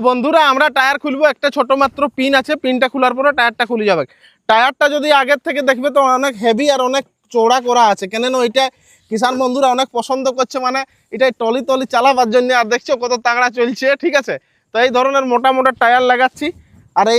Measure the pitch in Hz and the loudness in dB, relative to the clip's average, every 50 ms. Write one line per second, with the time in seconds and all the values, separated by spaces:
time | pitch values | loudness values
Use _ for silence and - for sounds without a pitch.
0 | 226 247 254 247 233 294 320 320 311 277 262 269 302 302 269 285 262 269 285 277 | 2 2 0 2 0 2 2 4 4 4 4 2 2 2 2 2 0 0 0 -2
1 | - 302 262 269 302 302 262 - - 285 - 277 254 247 269 277 277 262 - - | -4 -6 -2 0 0 0 0 0 -4 -4 -2 -2 0 0 2 0 0 -2 0 -2
2 | 285 269 - - 262 269 277 269 254 - 302 294 - 254 254 247 269 254 - 277 | -4 -4 -2 -2 -2 0 0 0 0 -2 -6 -4 -2 -2 0 0 -2 -2 0 0
3 | 262 254 247 254 269 285 285 - 240 233 226 - 240 208 247 226 214 202 185 160 | 0 0 0 0 0 0 0 2 0 -2 0 -2 -4 -4 -2 -2 0 0 0 0
4 | 135 - _ _ _ - _ _ _ - 220 220 240 269 269 - 302 285 285 294 | -2 -6 _ _ _ -20 _ _ _ 2 2 4 4 2 0 0 0 0 0 0
5 | 262 302 294 277 269 254 285 277 - 330 277 285 269 269 262 233 254 285 247 285 | 0 2 2 2 2 2 -2 -2 -2 -6 -6 -2 0 0 -2 0 -2 -2 0 2
6 | 277 262 254 254 269 277 247 196 214 233 226 214 285 294 277 262 254 247 262 277 | 2 2 2 0 0 -2 -4 -2 -2 0 0 2 0 0 0 0 0 -2 -2 -4
7 | 254 - _ _ _ _ - 233 226 233 247 262 240 240 240 240 233 214 196 - | -4 -6 _ _ _ _ -2 0 2 2 2 0 0 0 2 4 4 4 2 0
8 | 202 190 208 220 240 254 262 254 247 233 220 262 262 262 - _ _ _ _ _ | -4 -8 -6 -4 -4 -2 -2 -2 -2 0 0 0 -2 -2 -4 _ _ _ _ _
9 | _ _ 214 214 240 247 254 254 262 254 247 277 269 254 247 254 262 - - 233 | _ _ -4 -2 -2 -2 0 0 -2 -2 0 0 0 0 2 0 -2 -2 -4 -6
10 | 226 - 262 262 262 269 240 254 254 - - 269 254 254 262 269 269 - _ _ | -4 -4 -4 -2 -2 -4 -2 -2 -4 -4 -4 -6 -4 -4 -4 -4 -8 -8 _ _
11 | _ _ - 226 262 262 233 - 233 226 233 269 240 240 262 262 262 - - 240 | _ _ -4 -2 0 -2 0 -2 -4 -2 -2 -2 -2 -2 -4 -4 -2 -2 -2 0
12 | 240 269 277 254 254 220 214 254 247 247 254 247 233 214 240 254 - - 285 233 | 2 2 2 2 0 2 2 0 2 2 0 0 0 0 -2 -4 -2 -4 -4 -4
13 | 240 240 247 233 226 247 240 240 247 247 214 247 233 240 233 - 262 262 277 269 | -2 -4 -4 -2 -2 -2 0 0 0 -2 0 -2 -2 -2 -2 -2 -2 -2 -2 0
14 | - 349 285 285 262 - 165 131 - _ _ _ _ _ - 220 247 262 233 247 | -2 -2 -2 -2 -2 -2 -8 -8 -10 _ _ _ _ _ -2 0 0 2 2 0
15 | 254 269 277 277 269 254 240 233 240 262 262 262 254 262 247 - 247 233 240 254 | 0 0 0 0 0 0 -2 2 2 2 0 2 0 0 0 2 2 2 4 2
16 | 254 247 247 240 262 254 - - 294 311 359 - _ _ _ _ _ _ _ 170 | 2 2 2 2 0 -2 -2 -4 -8 -8 -8 -10 _ _ _ _ _ _ _ 0
17 | 196 220 233 | 2 2 2